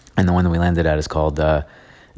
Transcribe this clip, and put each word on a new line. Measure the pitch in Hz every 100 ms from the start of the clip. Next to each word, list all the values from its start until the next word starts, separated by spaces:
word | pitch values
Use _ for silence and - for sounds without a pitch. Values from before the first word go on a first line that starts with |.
| - -
And | 92
the |
one | 90
that | 90
we | 85
landed | 87 85 82
at | 76
is | 76
called, | 78 78 73
uh, | 78 76 73 - - - -